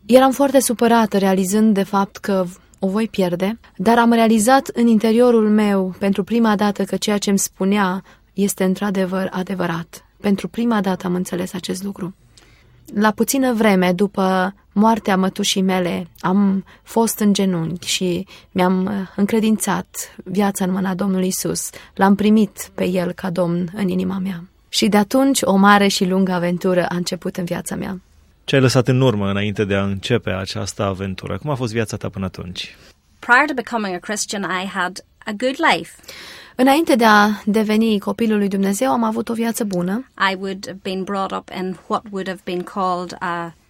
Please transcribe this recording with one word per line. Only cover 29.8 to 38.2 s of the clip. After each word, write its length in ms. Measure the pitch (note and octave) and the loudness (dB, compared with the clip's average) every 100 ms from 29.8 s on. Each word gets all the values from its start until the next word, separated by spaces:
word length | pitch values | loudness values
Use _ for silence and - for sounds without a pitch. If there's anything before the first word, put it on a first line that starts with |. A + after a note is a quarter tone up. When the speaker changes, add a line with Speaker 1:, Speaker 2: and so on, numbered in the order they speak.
Speaker 2:
începe 480 | G2 G2 - A#2 - | 0 -4 -2 -2 -2
această 520 | F#2 F#2+ G#2 G2+ - | -6 -6 -8 -8 -4
aventură? 560 | G2+ F#2 G2 F#2 F#2+ F#2+ | -4 -4 -6 -8 -8 -8
Cum 120 | D3 | -6
a 40 | |
fost 180 | B2+ B2 | -4 -4
viața 240 | A2+ G#2+ G#2+ | -4 -4 -6
ta 120 | G#2+ | -8
până 160 | G2 | -6
atunci? 520 | F#2+ - F2+ F2+ - - - _ _ _ | -8 -8 -12 -12 -14 -18 -20 _ _ _
Speaker 3:
Prior 260 | - B3 D4+ | 2 2 2
to 80 | |
becoming 400 | C4 G#3+ A#3 G3+ | -4 -6 -6 -6
a 40 | F3+ | -8
Christian, 440 | - G#3 - G3+ | -8 -8 -6 -6
I 240 | F3 F#3 G3 | -6 -6 -6
had 380 | F#3+ F3+ F#3 _ _ | -4 -6 -8 _ _
a 140 | - G#3 | -12 -4
good 200 | B3+ C#4 D#4 | -4 0 0
life. 200 | F3 E3 - - - - - - | 0 -4 -18 -20 -20 -20 -20 -14
Speaker 1:
Înainte 400 | - C4 C#4+ E4 | 2 4 4 4
de 100 | B3+ | 4
a 240 | A3+ G#3 G#3 G#3 | 6 6 4 0
deveni 540 | G#3+ G#3 G#3+ G#3+ A3+ G3+ | -2 0 2 2 2 0
copilul 400 | G3+ G3 | -2 -2